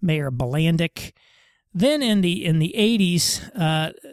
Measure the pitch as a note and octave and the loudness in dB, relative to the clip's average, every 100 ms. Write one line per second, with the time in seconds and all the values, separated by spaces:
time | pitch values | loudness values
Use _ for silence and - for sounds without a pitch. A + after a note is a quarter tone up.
0 | F3+ D#3 C#3+ B2 B2 D3 D#3+ E3 E3+ - | -2 0 -2 -4 -2 0 2 2 0 -6
1 | - _ _ _ _ _ _ F3+ B3 D4+ | -16 _ _ _ _ _ _ 0 0 2
2 | B3 G#3 F3+ F3 E3+ D#3+ D#3 - G#3+ A#3 | 2 2 2 0 0 0 0 0 2 2
3 | F#3 F3 - - - A#3+ D#3+ D#3 D#3+ - | 2 2 0 -4 -8 -4 0 0 -2 -8
4 | C#4 | -18